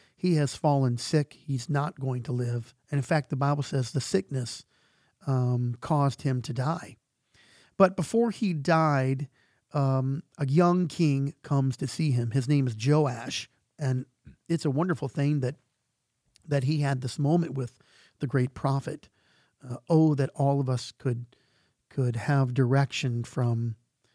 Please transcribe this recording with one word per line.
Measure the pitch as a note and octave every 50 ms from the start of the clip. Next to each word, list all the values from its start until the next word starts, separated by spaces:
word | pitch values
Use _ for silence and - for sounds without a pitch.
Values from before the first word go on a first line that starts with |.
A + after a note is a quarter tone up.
| _ _ _
he | _ - F3+ E3+
has | D3+ D3 C3 -
fallen | - - D3+ C#3+ C#3 C3+ B2 A#2+
sick. | A#2 - - - D3+ C#3+ - -
He's | - - D3+ C3+ A#2+ A#2+ -
not | C#3+ C#3 D3 D#3 - -
going | C3 C3 B2+ B2 A#2
to | -
live. | B2 B2 B2 A#2 A#2+ A#2+ A2+ - - _ _ -
And | C#3+
in | C#3 C3
fact, | - E3 D3+ C#3 -
the | C#3+
Bible | B2+ C#3+ C#3+ D3 D3
says | C#3 - - C3+ B2 -
the | - C3+
sickness, | - - - - - - C#3+ C3 A#2+ - - - - _ _ _ _ _ _ _ _ _ _ _ -
um, | C#3+ C3+ B2+ B2 B2 B2 A#2+ B2 A#2+ A#2 -
caused | - - D#3+ D3 C#3+ C3+ - -
him | - C#3 B2+ B2 -
to | - B2
die. | B2 B2+ D3+ E3 - - - - _ _ _ _ _ _ _ _ _ _ _ _ _ _ _ _
But | - G3 F3+ F#3+
before | - D#3 - - A3+ A#3 A#3
he | G3 - A3+ F#3+ E3+
died, | D3 C3+ F3 E3 D#3+ D#3+ D#3 C#3+ C3+ C3 C3 C3+ C3 D3 - _ _ _ _ _ _ _ _ -
um, | D3 C3+ C3+ C3+ C3 C3 C3+ C#3 D#3+ - _ _
a | - D3+
young | C3 C#3 F3 F3 F3 F3+ F3+ F3+
king | - - - E3 D3+ C#3 C#3 C#3 C#3 - _
comes | - - D3 C#3 C3+ C3+ B2
to | - D3
see | B2+ - - D#3+ D3
him. | B2 B2 A#2+ A2+
His | G#2 C#3 A#2+
name | C3+ D3 C#3+ C3+
is | B2 A2 G#2+
Joash. | A2+ C#3+ D3+ D#3 D3+ B2+ A#2+ A2+ A#2 - - - - - _ _ _ _ _ -
And | D3 B2+ B2+ B2+ - _ _ _ - - - _ _
it's | - E3+ - -
a | D3
wonderful | C3 D3 F3 F#3 D#3 - C#3+
thing | B2+ - D3+ C#3 D3 D3+ C#3+
that, | B2+ B2 C#3+ _ _ _ _ _ _ _ _ _ _ _ _ _ _ _ _ _ _
that | - C#3+ C#3 B2+
he | C#3 D#3 D3
had | C#3+ C#3 C#3 B2+
this | B2+ A#2+ -
moment | - C#3+ C#3+ E3 F3 D#3+ - C#3
with | C3+ B2 A#2 - _ _ _ _ _ _ _ _ -
the | D3+
great | B2 C#3+ C3 B2+ B2+ -
prophet. | - - C3+ C3+ C#3 - - - - _ - _ _ _ _ _ _ _ _ _ _ -
Uh, | B2 A#2+ - _ -
oh, | E3+ D#3+ D#3+ D#3 D3
that | C3+ C3+ C3+ -
all | - C#3 C#3 C#3 C#3
of | C3+ C3
us | B2+ A#2+ - - - _
could, | - C3 A#2+ A#2+ A#2+ - _ _ _ _ _ _ _ _ _ _ _ _
could | - C#3 B2+ B2 A#2
have | A2+ - - C#3+ C#3 C3+ B2 B2
direction | C#3 B2+ A#2+ C3+ C#3 C#3 - - - - B2 A#2 A#2+ A#2
from | - - - B2 A#2+ A#2 A#2 A#2 A#2 A2 - _ _ _ _ _ _